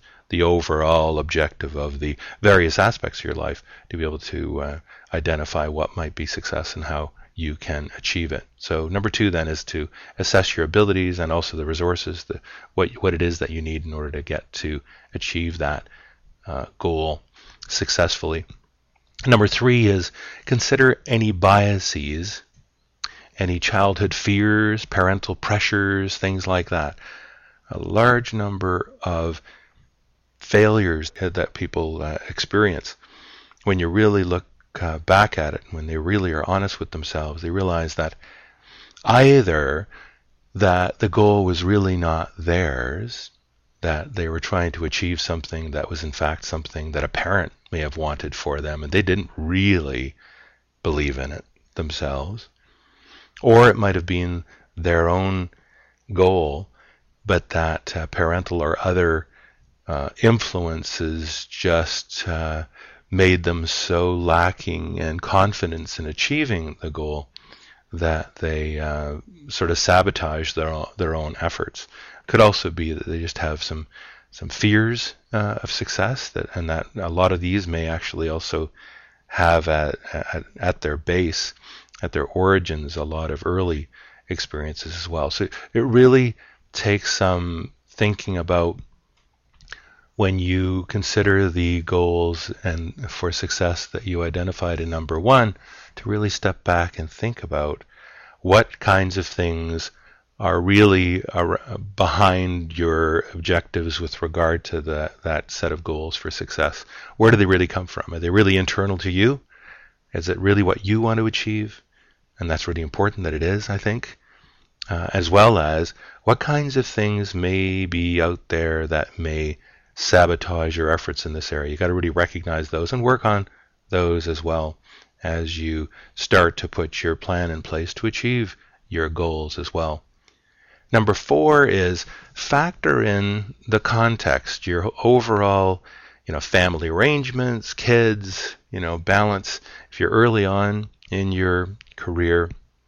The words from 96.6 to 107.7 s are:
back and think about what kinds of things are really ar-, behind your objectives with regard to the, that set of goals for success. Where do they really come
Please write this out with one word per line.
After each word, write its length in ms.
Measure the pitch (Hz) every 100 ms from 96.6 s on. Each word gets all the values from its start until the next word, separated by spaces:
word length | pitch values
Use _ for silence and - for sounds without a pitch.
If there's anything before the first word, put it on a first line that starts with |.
back 340 | - 87 87 -
and 120 | 80
think 320 | - 113 117
about 420 | 92 73 76 - - _ - - - _
what 400 | 92 101 113 -
kinds 380 | - 95 95 95
of 80 | 87
things 640 | - 87 82 82 82 - - _ _ _ -
are 200 | 95 87
really 640 | 87 101 104 95 90 90 -
ar-, 340 | - 87 87 - 98 98 -
behind 800 | 92 80 101 92 90 87 82 82
your 460 | 82 80 80 82 -
objectives 640 | 87 82 87 - 87 82 78
with 220 | 82 -
regard 420 | 85 80 82 82
to 160 | - 85
the, 300 | 76 76 78 -
that 260 | 82 78 -
set 220 | - 82
of 120 | 80
goals 320 | 82 78 78 -
for 140 | -
success. 540 | - - - 73 - - - - -
Where 140 | 110
do 60 | 110
they 100 | 95
really 200 | 92
come 200 | 90